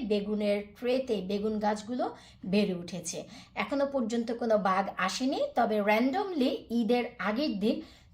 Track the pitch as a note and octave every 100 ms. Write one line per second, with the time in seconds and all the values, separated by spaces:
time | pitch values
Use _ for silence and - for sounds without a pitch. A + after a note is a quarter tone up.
0 | G#3+ G#3 G#3 G#3 G#3 G3+ G#3 - B3 B3+
1 | C4 G#3 F#3 G3+ G#3+ G#3+ G#3 G#3+ - B3
2 | G4 - - - G3 G3+ F#3+ F3 F3 F3
3 | - F3 - - - - G3+ C#4 C#4 C4+
4 | A3 A#3 A#3 A#3 A#3 G#3+ F#3+ F#3 G3 -
5 | F#3 - C4 F#4 C#5+ - A3 G#3+ G3+ G#3+
6 | C4 F#4 G4+ E4 B3+ A#3+ - A#3 A3 B3
7 | A#3 - F#3 G#3+ D4+ G3+ G#3 D#4 - -
8 | -